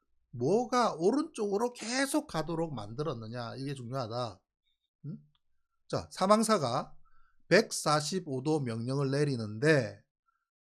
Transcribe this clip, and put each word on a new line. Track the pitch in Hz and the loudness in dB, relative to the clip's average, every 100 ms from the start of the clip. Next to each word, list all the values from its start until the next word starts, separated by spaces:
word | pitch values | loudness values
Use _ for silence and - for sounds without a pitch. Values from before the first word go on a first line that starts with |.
| _ _ _ | _ _ _
뭐가 | 120 127 214 240 247 220 151 | -4 0 2 2 2 2 2
오른쪽으로 | 180 269 330 - 208 196 240 | 2 2 0 -4 -2 0 -2
계속 | - 220 254 277 302 294 | -4 -6 -2 0 0 -2
가도록 | 165 156 165 165 | -6 -4 -2 -4
만들었느냐, | 123 101 117 151 117 110 123 117 117 | -4 -10 -6 -6 -6 -8 -8 -8 -8
이게 | 135 | -8
중요하다. | 139 117 135 113 117 120 92 _ _ _ _ _ _ 147 | -8 -8 -6 -4 -4 -6 -8 _ _ _ _ _ _ -12
음? | 220 - _ _ _ _ _ - | -12 -16 _ _ _ _ _ -8
자, | 135 85 | -6 -6
사망사가 | - 190 214 220 214 131 131 196 - - - - _ - | -2 6 6 6 2 2 -2 -4 -14 -20 -20 -20 _ 4
백사십오 | 170 165 - 160 151 151 190 170 131 | 4 4 -2 2 2 2 -4 -4 -4
도 | 135 156 | 0 0
명령을 | 127 113 117 139 139 | 0 -4 -2 -2 0
내리는데 | 139 147 127 107 107 147 151 107 101 _ _ _ _ _ _ | 2 0 0 -4 0 4 4 2 -6 _ _ _ _ _ _